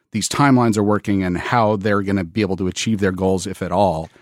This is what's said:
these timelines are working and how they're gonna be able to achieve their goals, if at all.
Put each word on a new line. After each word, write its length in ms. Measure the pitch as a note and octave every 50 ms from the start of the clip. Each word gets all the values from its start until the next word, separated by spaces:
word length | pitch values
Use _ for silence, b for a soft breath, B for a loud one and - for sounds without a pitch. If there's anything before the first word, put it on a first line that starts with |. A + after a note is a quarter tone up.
| _ _ -
these 140 | G#2+ F#2 -
timelines 500 | - - C#3+ C#3 C3 B2 A#2+ A#2 G2+ G#2+
are 60 | G2+
working 400 | G#2 G#2 G2+ - A2 G2+ G2 F#2
and 140 | F2+ F2 E2+
how 380 | - - B2+ B2 A2 G#2+ G#2+
they're 260 | G2+ F#2+ A2 G2+ G2+
gonna 220 | F#2+ G2 G2 G2 F2+
be 180 | E2 - A2
able 140 | G#2 F2+ F#2+ E2+
to 100 | F#2+ F2+
achieve 320 | F2 - - A2+ A2 F#2+
their 120 | G2+ F#2+
goals, 340 | F#2+ F2+ F#2+ F#2+ F#2+ F#2 F#2
if 160 | G#2 F#2 -
at 100 | F#2+ E2+
all. 380 | F2 F#2+ G#2 F#2 E2 D#2+ D#2+ - B B